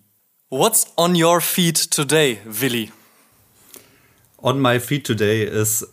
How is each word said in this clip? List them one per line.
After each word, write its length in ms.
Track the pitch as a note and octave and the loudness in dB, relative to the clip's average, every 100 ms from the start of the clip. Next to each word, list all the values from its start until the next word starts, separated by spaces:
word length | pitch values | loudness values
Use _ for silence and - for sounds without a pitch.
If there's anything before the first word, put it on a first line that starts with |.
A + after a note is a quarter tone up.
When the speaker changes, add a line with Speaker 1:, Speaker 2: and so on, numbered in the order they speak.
| _ _ _ _ _ | _ _ _ _ _
Speaker 1:
What's 380 | C3 G#3 G#3+ - - | 0 0 2 -2 0
on 240 | E3+ F3+ | 0 4
your 200 | E3 E3+ | 4 2
feet 500 | D#3 - E3+ D#3+ - | 0 0 0 0 -2
today, 480 | - C#3 D3+ D3 G#2+ | -4 0 2 2 0
Willi? 480 | A2 G#2+ C3 A#2+ G#2+ - _ _ _ _ _ _ _ - _ _ _ _ _ _ | -10 -4 -4 -4 -8 -14 _ _ _ _ _ _ _ -20 _ _ _ _ _ _
Speaker 2:
On 240 | A#2+ C3+ | -2 0
my 180 | B2+ A#2+ | 2 0
feet 280 | B2 D3 - | 0 -6 -2
today 360 | G#2+ G#2 A2 | 0 0 0
ist 460 | G#2+ G#2+ G#2+ - - | -2 -2 -2 -2 -6